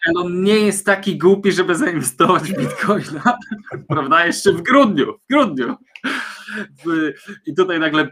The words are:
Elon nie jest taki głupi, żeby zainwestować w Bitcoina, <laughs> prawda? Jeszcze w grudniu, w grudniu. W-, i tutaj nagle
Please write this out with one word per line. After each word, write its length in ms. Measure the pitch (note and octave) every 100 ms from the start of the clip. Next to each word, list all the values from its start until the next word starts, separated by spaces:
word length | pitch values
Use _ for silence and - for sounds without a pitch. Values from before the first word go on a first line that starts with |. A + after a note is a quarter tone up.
| E3
Elon 340 | F3 F3+ F3+
nie 140 | G3 G#3+
jest 280 | G#3 G3+ -
taki 320 | G3 G3 D3
głupi, 340 | F3 G3 G3
żeby 220 | E3+ F3
zainwestować 680 | E3 C4+ D#3+ C3 - - D#3
w 140 | D#3 -
Bitcoina, 760 | C3 - F#3+ G3+ - D3 A#3 A#3+ - G#3+
<laughs> 280 | - - -
prawda? 380 | D3 C3+ E3 E3+
Jeszcze 260 | - G3
w 100 | E3+
grudniu, 500 | E3+ C#4 A#3 D#3 A2
w 200 | - -
grudniu. 440 | C#4+ A3 C3 A#2 - _ - C4+ - - - - G#3 G3 C#3 E3
W-, 260 | D#3+ D3+ - - - D#3
i 80 |
tutaj 260 | D3+ F#3 E3
nagle 280 | D#3 D3+ C#3